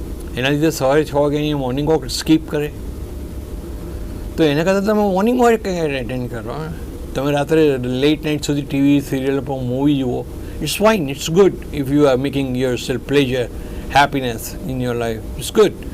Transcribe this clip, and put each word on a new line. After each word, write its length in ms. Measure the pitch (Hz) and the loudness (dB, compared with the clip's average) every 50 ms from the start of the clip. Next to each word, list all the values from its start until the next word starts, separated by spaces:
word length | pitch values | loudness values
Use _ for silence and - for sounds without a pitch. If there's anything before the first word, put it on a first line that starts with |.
| - - - - - - - 120 | -10 -10 -10 -10 -10 -8 -6 -2
એના 120 | 127 135 | 0 0
લીધે 200 | 147 147 156 165 | 2 2 2 0
સવારે 360 | 147 - 135 131 139 156 151 | 0 2 2 2 4 4 2
છ 80 | 143 131 | 2 2
વાગ્યાની 400 | 147 147 147 143 147 147 151 151 | 2 2 2 2 0 0 0 -2
મોર્નિંગ 360 | 143 135 123 123 139 147 151 | -2 -2 -2 -2 -2 0 2
વોક 180 | 160 147 127 123 | 2 0 0 -2
સ્કીપ 420 | - - - - 160 160 156 - | -8 -4 2 2 2 2 2 -2
કરે. 220 | - 151 147 147 - - - - - - - - - - - - - - - - - - - - - - - - - - - - - - - - - - | -4 -4 -4 -4 -6 -10 -12 -12 -10 -10 -10 -10 -10 -10 -10 -10 -10 -12 -12 -10 -12 -12 -10 -10 -12 -10 -10 -10 -10 -10 -8 -8 -8 -8 -8 -6 0 2
તો 60 | 165 | 2
એના 200 | 151 139 147 170 | 4 4 2 2
કરતાં 220 | 185 190 196 196 | 2 2 2 2
તમે 160 | 214 214 214 | 2 2 2
મોર્નિંગ 380 | 208 202 185 185 196 233 247 247 | 2 2 2 2 2 2 2 4
વોક 280 | 240 233 226 220 - 196 | 4 4 4 4 0 -2
એટેન્ડ 600 | 180 175 165 151 139 135 123 - 127 127 123 117 | -2 -2 0 0 0 -2 -2 -4 -4 -4 -4 -6
કરો. 240 | - 117 107 113 127 147 160 160 160 156 - - - - - - - | -6 -8 -8 -6 -6 -6 -6 -8 -8 -10 -10 -10 -10 -10 -10 -6 -4
તમે 160 | - 135 143 | -2 0 0
રાત્રે 460 | 143 143 143 127 160 160 156 147 135 131 | 2 2 2 4 4 6 6 6 4 2
લેટ 460 | 123 123 127 127 135 147 156 151 147 | 0 -2 0 2 4 2 2 2 0
નાઇટ 200 | 156 151 143 147 | -2 -2 -2 0
સુધી 180 | - 143 143 | -2 -2 -2
ટી 180 | 139 139 147 139 | -2 -2 0 2
વી, 220 | 139 143 143 143 | 4 6 4 4
સિરિયલ 380 | 131 127 135 135 131 135 135 135 | 2 0 -2 -2 0 0 0 0
પર 140 | 120 135 135 | -2 -4 -4
મૂવી 440 | 131 127 123 123 131 139 147 147 139 | -4 -4 -2 -2 2 2 2 2 2
જુઓ, 280 | 135 123 123 127 123 - - - - - - - | 0 -2 -2 -4 -6 -8 -10 -12 -12 -10 -8 -6
it's 140 | 165 151 - | -4 -4 -2
fine, 340 | - 202 214 220 202 151 135 | 2 4 4 4 4 0 -2
it's 180 | 139 139 - - | -4 -6 -4 0
good 240 | 160 185 202 180 - - - - - | 4 6 6 6 4 0 -10 -8 -4
if 160 | 147 139 123 | -4 -2 0
you 180 | 143 147 147 139 | 4 4 6 6
are 100 | 131 123 | 4 4
making 380 | 135 143 123 139 139 131 123 | 2 0 -2 -2 -2 -2 -2
yourself 460 | 123 131 131 123 113 - - 131 120 - - | 0 0 0 0 -2 -2 -2 -4 -4 -2 0
pleasure, 400 | 135 147 139 123 127 123 117 - - - - - - - - - - | 2 2 2 2 2 -2 -2 -4 -6 -10 -10 -10 -10 -10 -6 0 4
happiness 640 | 139 143 139 139 139 131 123 113 110 - - - - - 170 | 4 4 4 2 -2 -2 -2 -4 -6 -8 -10 -10 -8 -8 -6
in 140 | 131 127 | -4 -2
your 140 | 123 123 120 | -2 -2 -2
life, 240 | 117 117 113 113 113 110 - - - | -2 -2 -2 -4 -4 -6 -10 -8 -8
it's 140 | - - | -6 -2
good. 220 | - 220 214 170 - - - - | 4 4 4 4 4 -2 -10 -10